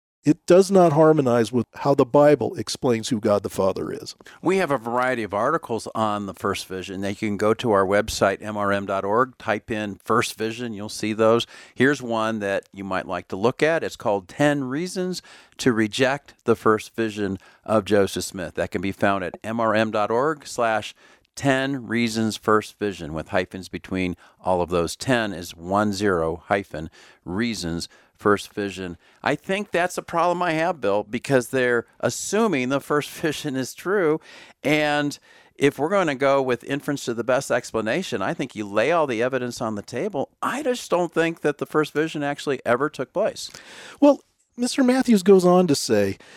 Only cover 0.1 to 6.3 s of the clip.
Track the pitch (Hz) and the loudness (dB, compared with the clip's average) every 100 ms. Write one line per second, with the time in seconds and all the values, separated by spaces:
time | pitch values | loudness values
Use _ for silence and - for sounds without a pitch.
0.1 | _ 147 - - 180 185 196 175 151 156 | _ 0 0 6 6 8 6 6 8 6
1.1 | 156 131 120 110 123 - - 143 139 127 | 6 4 4 2 0 -2 -2 0 2 4
2.1 | 143 147 147 - 147 110 - 135 113 107 | 6 6 6 2 -6 -8 -4 0 0 0
3.1 | 110 127 101 101 - 95 87 - - - | 0 2 2 0 -2 -2 -2 -6 -8 -12
4.1 | - - - - 190 165 131 113 123 127 | -18 -20 -6 -2 0 0 -2 -2 0 0
5.1 | 123 104 101 127 160 - 113 - 113 107 | 0 -2 -2 0 -2 -4 -6 -6 -2 -2
6.1 | 104 101 | -2 -6